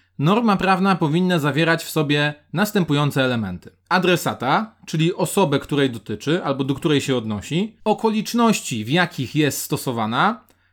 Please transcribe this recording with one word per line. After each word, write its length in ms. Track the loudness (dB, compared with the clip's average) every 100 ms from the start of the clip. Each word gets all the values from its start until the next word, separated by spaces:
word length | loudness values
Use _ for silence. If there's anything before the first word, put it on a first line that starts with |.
| _ -2
norma 380 | 2 4 4 2
prawna 400 | 2 2 2 2
powinna 420 | 2 2 2 2
zawierać 460 | 0 2 2 0
w 60 | -2
sobie 440 | -2 0 0 0 -4 _
następujące 720 | -2 0 0 2 2 2 2
elementy. 460 | 0 0 -4 -8 -14 -20 _
Adresata, 840 | 0 2 2 0 -4 0 0 -2 -10 -6
czyli 280 | 0 0
osobę, 440 | 0 -2 0 2 0
której 320 | 0 0 0
dotyczy 540 | -2 -8 -8 -2 -2
albo 200 | -2 -2
do 100 | -2
której 260 | -2 0 0
się 160 | 2 -2
odnosi, 600 | -2 -6 -4 -4 -4 -4
okoliczności, 1000 | -2 0 0 0 -2 0 2 2 -2 -6
w 40 | -2
jakich 480 | 0 0 -2 -4 0
jest 260 | 0 0
stosowana, 840 | -4 -4 -4 -4 -2 0 0 -2 -10 _ _